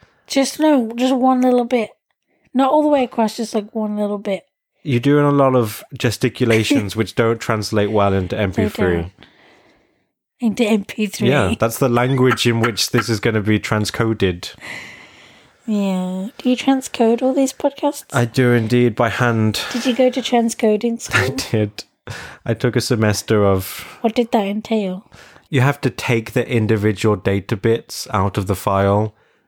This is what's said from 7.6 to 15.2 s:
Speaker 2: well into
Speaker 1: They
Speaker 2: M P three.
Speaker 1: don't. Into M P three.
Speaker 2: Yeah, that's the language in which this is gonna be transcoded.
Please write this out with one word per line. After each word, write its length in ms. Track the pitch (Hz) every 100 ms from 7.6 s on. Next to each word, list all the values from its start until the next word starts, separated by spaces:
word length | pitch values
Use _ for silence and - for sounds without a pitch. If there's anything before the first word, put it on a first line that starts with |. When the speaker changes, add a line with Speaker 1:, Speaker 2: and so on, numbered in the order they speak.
| 104 107 104
Speaker 2:
well 220 | 107 101
into 220 | 98 92 107
Speaker 1:
They 60 |
Speaker 2:
M 100 | 101
P 160 | 92 104
three. 260 | - 92 85
Speaker 1:
don't. 100 | 87 - - _ _ _ _ _ _ _ _ _ _ -
Into 240 | 233 196
M 200 | 220 220
P 220 | - - 208
three. 200 | - 120
Speaker 2:
Yeah, 240 | 139 95 90
that's 200 | 117 -
the 100 | 135
language 580 | 120 127 135 127 117 123
in 140 | 117
which 300 | 117 101 -
this 180 | 123 107
is 100 | 110
gonna 240 | 120 110
be 160 | 104 107
transcoded. 960 | - 107 104 - 113 110 95 87 - - - - - - - -